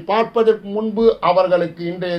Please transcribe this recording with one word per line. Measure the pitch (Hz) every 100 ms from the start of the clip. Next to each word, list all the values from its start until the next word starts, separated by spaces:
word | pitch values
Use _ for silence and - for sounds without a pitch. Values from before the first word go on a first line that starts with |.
| 165
பார்ப்பதற்கு | 208 226 240 220 214 196 208
முன்பு | 220 208 226 220 170
அவர்களுக்கு | 180 180 180 170 165 170
இன்றைய | 180 180